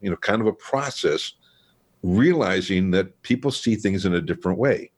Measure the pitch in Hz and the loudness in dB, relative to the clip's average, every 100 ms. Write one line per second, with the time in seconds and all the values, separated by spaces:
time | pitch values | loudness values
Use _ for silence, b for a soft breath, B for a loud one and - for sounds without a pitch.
0 | 98 82 - 110 107 104 - 135 143 - | -6 -4 0 0 0 -2 -4 -4 -4 -2
1 | 82 73 - - b b b b _ _ | -2 -2 -4 -14 b b b b _ _
2 | 90 95 156 165 98 95 92 92 92 92 | 0 2 4 4 2 0 0 0 2 2
3 | 95 _ - 123 139 - 117 107 101 95 | 0 _ -2 -2 -2 -2 0 0 0 0
4 | 95 87 80 - 90 95 135 98 - | 0 0 -2 -4 -2 0 2 0 -4